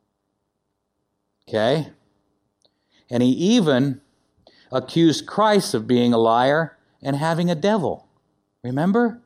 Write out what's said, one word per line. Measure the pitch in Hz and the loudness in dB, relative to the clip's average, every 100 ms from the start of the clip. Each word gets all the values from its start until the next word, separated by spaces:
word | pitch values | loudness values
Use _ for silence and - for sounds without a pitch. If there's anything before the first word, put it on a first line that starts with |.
| _ _ _ _ _ _ _ _ _ _ _ _ _ _ - | _ _ _ _ _ _ _ _ _ _ _ _ _ _ -8
Okay? | 107 113 156 143 - _ _ _ _ _ _ _ _ _ _ _ | -2 0 -2 -4 -16 _ _ _ _ _ _ _ _ _ _ _
And | 120 | 0
he | 123 | 0
even | 127 180 240 156 127 139 131 _ _ _ _ _ _ _ | 0 2 2 2 2 0 -4 _ _ _ _ _ _ _
accused | 131 131 165 165 139 - | -8 -4 2 2 2 -4
Christ | - 214 208 - | 0 2 2 0
of | 120 110 | -6 0
being | 123 120 | 2 2
a | 117 | 2
liar | 113 113 131 151 160 - _ _ | 2 2 2 0 -4 -10 _ _
and | 139 143 | -6 -4
having | 160 165 175 | -2 -2 -2
a | 160 | -2
devil. | 196 214 127 80 _ _ _ _ _ _ | 0 -2 -2 -8 _ _ _ _ _ _
Remember? | 123 131 175 226 233 233 | -8 -2 0 0 -2 -4